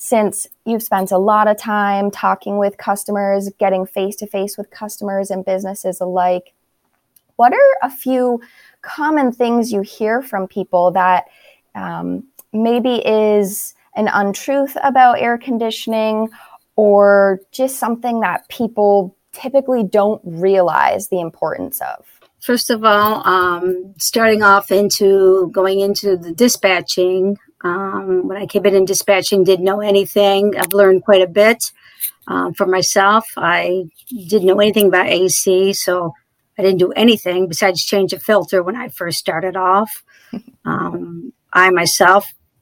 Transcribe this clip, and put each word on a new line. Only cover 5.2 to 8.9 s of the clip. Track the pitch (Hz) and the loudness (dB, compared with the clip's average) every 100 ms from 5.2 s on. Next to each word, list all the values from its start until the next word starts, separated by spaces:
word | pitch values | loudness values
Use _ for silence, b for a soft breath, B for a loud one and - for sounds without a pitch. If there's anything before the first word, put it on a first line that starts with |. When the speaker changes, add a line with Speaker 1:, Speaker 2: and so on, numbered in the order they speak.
| 196 | -4
Speaker 1:
and | 190 | -6
businesses | 190 190 196 208 190 180 | -4 -4 -4 -8 -8 -6
alike, | 185 180 180 180 - _ _ _ _ _ _ _ _ - | -4 0 0 0 -6 _ _ _ _ _ _ _ _ 2
what | 240 | 2
are | 466 554 539 | 6 4 4
a | 269 | -4
few | 262 254 262 247 240 b b b b | -6 -4 -2 0 -2 b b b b
common | - | -16